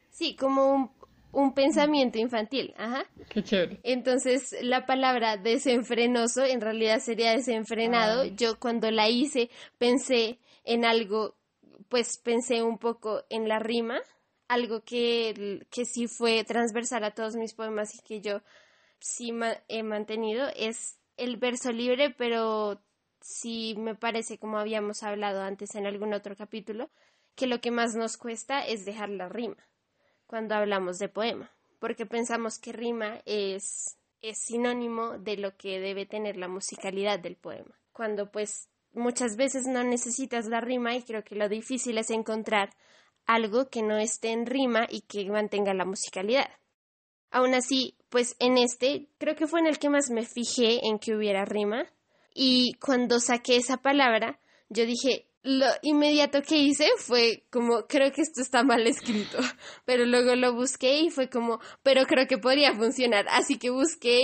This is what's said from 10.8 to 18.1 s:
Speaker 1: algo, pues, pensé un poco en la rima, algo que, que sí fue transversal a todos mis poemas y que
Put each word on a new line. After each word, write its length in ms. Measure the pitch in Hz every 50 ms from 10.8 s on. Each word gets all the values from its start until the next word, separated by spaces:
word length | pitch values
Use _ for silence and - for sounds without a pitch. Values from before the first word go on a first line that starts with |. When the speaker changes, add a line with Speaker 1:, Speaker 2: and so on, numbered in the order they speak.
| 233
Speaker 1:
algo, 520 | 233 226 233 226 185 208 220 214 - - _ _ _ _ _ _ _ - - - -
pues, 300 | 247 247 226 - - -
pensé 440 | - 240 233 240 247 - 240 226
un 160 | 226 233 226 -
poco 460 | 226 233 233 - - 220 208 - - -
en 180 | 220 226 220 220
la 100 | 214 220
rima, 420 | 220 220 240 233 226 226 247 330 539 - _ _ _ _ _ _ _
algo 360 | - 247 240 240 208 226 214
que, 840 | - - 240 240 240 233 233 233 226 220 202 202 202 202 196 - - -
que 140 | - 240 240
sí 220 | - - 233 240
fue 380 | 226 - - 233 226 226 220 220
transversal 580 | - 220 240 233 226 208 233 233 240 254 226 214
a 80 | 214
todos 220 | 208 226 220 220 226
mis 180 | 233 226 214 -
poemas 400 | - 220 220 220 208 214 208 -
y 80 | -
que 180 | - -